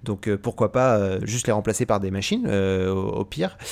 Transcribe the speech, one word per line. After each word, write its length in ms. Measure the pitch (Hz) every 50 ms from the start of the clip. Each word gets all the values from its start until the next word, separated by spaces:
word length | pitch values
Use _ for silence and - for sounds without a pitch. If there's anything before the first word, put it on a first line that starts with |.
Donc, 260 | - - 104 95 - 110
euh, 100 | 104 98
pourquoi 340 | - 120 - - 113 104
pas, 240 | - 127 127 131 120
euh, 240 | 104 98 95 95 98 104
juste 220 | 104 107 123 -
les 60 | -
remplacer 320 | 110 104 101 113 104 - 123
par 160 | - 113 101
des 100 | 98 95
machines, 360 | 95 98 113 - 208 240 240
euh, 440 | 190 104 98 95 95 95 95 92 95
au, 280 | 95 95 95 104 104 101
au 60 | 101
pire, 320 | - - 147 175 190 - - - -